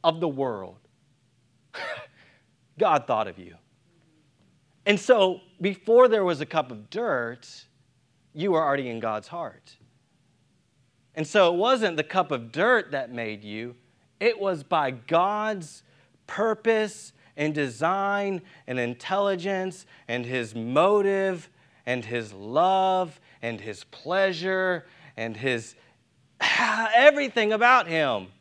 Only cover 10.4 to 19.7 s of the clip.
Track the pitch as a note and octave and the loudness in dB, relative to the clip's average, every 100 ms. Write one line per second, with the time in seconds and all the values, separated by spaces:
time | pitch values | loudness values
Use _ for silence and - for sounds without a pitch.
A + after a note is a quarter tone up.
10.4 | _ _ _ _ _ _ _ - D#3 G#3+ | _ _ _ _ _ _ _ -8 0 4
11.4 | F3+ F3 A3 B3+ G#3+ D#3+ D3+ F#3+ F3 C3+ | 6 4 2 2 0 -2 -2 0 0 -4
12.4 | A#2 C3+ G#3+ B3 - C#3 A#2+ A#2+ A2+ G#2 | -6 0 2 2 0 -6 -6 -6 -8 -8
13.4 | G#2 G#2+ A#2+ B2 _ _ _ _ G#3+ A3 | -10 -10 -10 -14 _ _ _ _ -2 0
14.4 | G3 E3+ C#3 E3 C#3 B2+ A2 E3 F#3 G#3 | -2 -4 -2 0 0 -4 -2 2 2 0
15.4 | G#3+ G#3 D#3 - _ _ _ _ - - | -4 -6 -10 -20 _ _ _ _ -14 -2
16.4 | A3 G#3+ A3+ A3 G#3+ - - _ _ - | -2 0 2 2 0 -6 -20 _ _ -4
17.4 | D3+ D3+ C#3 A2+ D#3+ G3 G3 G3+ G3+ F#3 | -2 0 -4 -2 -2 0 0 -2 -2 -4
18.4 | - - - B2+ A#2+ A#2+ - F#3+ G3+ F#3+ | -8 -20 -8 -4 -4 -6 -4 0 0 -2
19.4 | F3+ F#3+ F#3 | -2 -4 -4